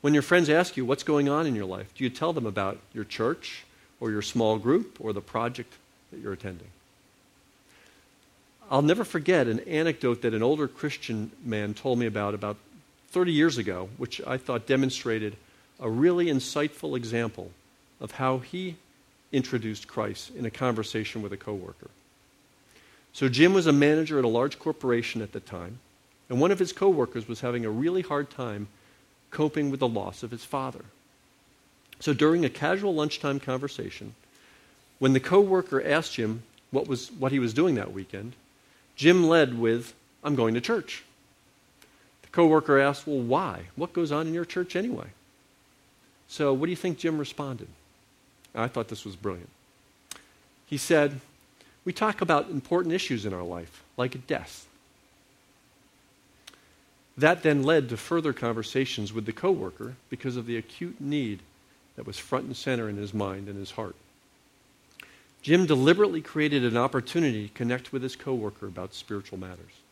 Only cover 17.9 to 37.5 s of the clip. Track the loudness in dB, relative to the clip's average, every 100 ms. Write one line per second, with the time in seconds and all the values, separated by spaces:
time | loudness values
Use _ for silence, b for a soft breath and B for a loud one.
17.9 | _ -14 -4 0 0 -4 -8 -8 -12 _
18.9 | _ _ _ _ -2 0 -2 -4 -8 -10
19.9 | -6 -6 -6 -12 -8 -8 -2 -2 -2 -2
20.9 | -4 -6 -8 -8 -10 -8 -10 -10 -16 -20
21.9 | _ _ _ _ _ _ _ _ b b
22.9 | b b 0 0 6 6 6 6 6 6
23.9 | 4 2 2 2 2 0 -2 -6 -4 2
24.9 | 2 0 -6 -6 -10 -10 -12 -10 -14 _
25.9 | _ _ _ _ 2 4 4 0 2 4
26.9 | 4 2 -2 -8 -6 -4 -2 -2 0 0
27.9 | 0 -2 -4 -4 -8 -8 -8 -10 b b
28.9 | b b b _ -2 0 2 -2 2 0
29.9 | 0 -6 -8 -12 -12 -8 -6 -6 -8 -18
30.9 | _ _ _ _ _ _ _ _ _ _
31.9 | -8 -2 4 6 6 2 0 0 0 0
32.9 | 0 -2 -2 -2 -2 -2 -4 -4 -8 -10
33.9 | -10 -16 -18 _ b b b b b b
34.9 | _ 4 4 6 6 6 4 2 -2 2
35.9 | 0 0 -4 -2 -2 -10 _ _ -2 -2
36.9 | -4 -6 -4 0 2 0